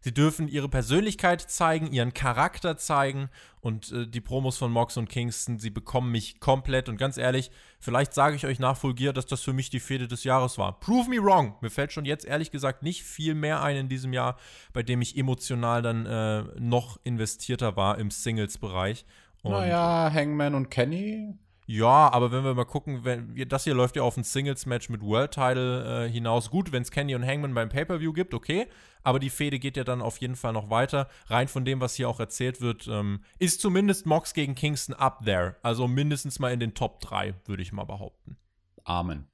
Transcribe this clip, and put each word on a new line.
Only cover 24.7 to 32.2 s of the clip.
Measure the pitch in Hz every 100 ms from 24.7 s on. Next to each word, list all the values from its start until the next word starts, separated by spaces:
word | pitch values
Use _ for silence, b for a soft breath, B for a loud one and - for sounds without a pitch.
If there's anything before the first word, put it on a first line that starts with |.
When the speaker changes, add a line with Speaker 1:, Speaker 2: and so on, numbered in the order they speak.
| 120 -
Speaker 1:
mit | 113
World | 104 110 -
Title, | - 131 131 127 123 - 120 117
äh, |
hinaus. | 117 117 117 110
Gut, | 165 180
wenn's | 131 120
Kenny | - 143
und | 131
Hangman | 123 143 147
beim | 123 113
Pay-Per-View | 127 160 175 160
gibt, | 156 180
okay. | 117 - 165 247 B B B
Aber | - 131
die | 135
Fehde | - 147 139
geht | 135 131
ja |
dann | 127 123
auf | 113 -
jeden | 127 123
Fall | 120
noch | 110 101
weiter. | 113 135 143 139 B B
Rein | 113 127
von | - 127
dem, | 135
was | 127 -
hier | 123
auch | 117